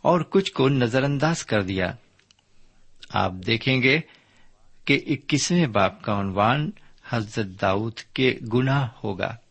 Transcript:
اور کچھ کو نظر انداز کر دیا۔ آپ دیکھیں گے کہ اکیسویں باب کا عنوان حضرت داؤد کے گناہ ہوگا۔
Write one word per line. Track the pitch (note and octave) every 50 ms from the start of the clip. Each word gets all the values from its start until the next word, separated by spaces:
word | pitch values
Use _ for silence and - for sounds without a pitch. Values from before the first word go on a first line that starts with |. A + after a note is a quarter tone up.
اور | - - E3+ F3
کچھ | D3+ - - F#3+ F#3+ - -
کو | - C3 C3+
نظر | C#3+ C3+ B2 A2+ A2 C3 C3
انداز | C#3+ C#3+ C#3 C3+ D#3 E3 - -
کر | - A#2 G#2+
دیا۔ | G2 F#2 G2 F#2 F#2 F2+ A#2+ - _ _ _ _ _ _ _ _ _ _ _ - - - _ _ - - - - - -
آپ | - G2+ G2 F#2+ F#2 F#2 F#2 G#2
دیکھیں | A2+ A2+ - C3+ C3 C3 A#2+
گے | C3 C3+ D#3+ D#3+ - - - _ _ _ _ - - _ _ - - - - -
کہ | - C#3 C#3 - -
اکیسویں | C#3+ C3+ - - D3+ C#3 - - F3 F3+ E3+ C3+
باب | G#2+ G#2+ F#2+ F#2 - -
کا | - - G#2 G2+
عنوان | G2 G2 F#2+ G2 G2+ A2 B2+ D3 D3+ D#3+ - - - - - _ _ -
حضرت | - A#2+ A2 G#2 - - G#2+ F#2+ F#2 F#2+
داؤد | - G2 F#2+ G2 G#2+ A#2 A2+ - - _ -
کے | - C3 C3 - - - A2+ A2
گناہ | B2 B2+ C3+ C3+ C#3+ C3+ A#2 - - -
ہوگا۔ | G#2+ G2 F2 G2 F#2+ A#2 A#2 _ _